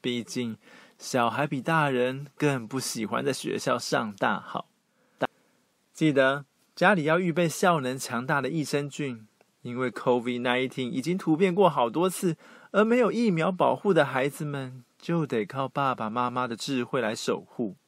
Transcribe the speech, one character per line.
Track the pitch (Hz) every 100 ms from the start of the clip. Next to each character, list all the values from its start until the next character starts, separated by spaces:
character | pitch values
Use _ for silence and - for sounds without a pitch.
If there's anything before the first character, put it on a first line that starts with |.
毕 | 131 120
竟 | 107 127 120 110 - - - _
小 | - 127 117
孩 | 110 151
比 | 139
大 | 120 165 147
人 | 127 123 131 143 _
更 | 147 135 110
不 | 131
喜 | - 120
欢 | 107 120
在 | 139
学 | 131 - 123
校 | 139 123
上 | - 139 113
大 | 101 123 95
号。 | - - - _ _ _ _ _ 127 _ _ _ _ _ _
记 | - 160
得 | 135 131 139 139 _ _
家 | - 180
里 | 208
要 | 147 165
预 | 185
备 | 160 170
效 | - 190 165
能 | 127 131
强 | - 120
大 | 127 139
的 | 131
益 | 160
生 | 139 147 143
菌， | - 143 113 107 _ _ _
因 | 123 120
为 | 127
covid | - - 123 120 120
nineteen | 123 123 131 135 123
已 | 127
经 | 131 185
突 | 170 156
变 | 190
过 | 180 185
好 | 143 120
多 | 127 185
次， | - 185 160 - - -
而 | 196
没 | 220 247
有 | 208
疫 | 185 233
苗 | 165 165
保 | 185 135
护 | 123 208
的 | 165
孩 | 135 131 139
子 | -
们 | 151 143 131 131 - _
就 | - 170 147
得 | 120
靠 | 101 135 135
爸 | - 139
爸 | 120 110
妈 | 117 123
妈 | 123 123
的 |
智 | 113 - 131
慧 | 120 135
来 | 113
守 | 117 - 101
护。 | - - 110 -